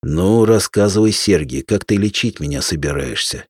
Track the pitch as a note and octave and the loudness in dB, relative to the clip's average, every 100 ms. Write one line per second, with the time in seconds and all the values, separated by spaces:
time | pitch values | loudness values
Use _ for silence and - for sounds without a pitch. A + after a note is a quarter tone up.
0 | - D#2 F#2 A2+ A2 A2+ - - G#2 G2+ | -2 0 2 4 4 4 2 0 2 4
1 | A2 G2+ - F2+ D2 C2+ - G2+ - G2+ | 2 2 2 2 0 -8 -2 -4 0 0
2 | G#2 - A#2+ - D2 C#2+ - D#2+ C#2+ C#2+ | 0 -2 -4 -4 -6 -4 -4 -4 -4 -4
3 | C2+ - - - | -6 -6 -6 -8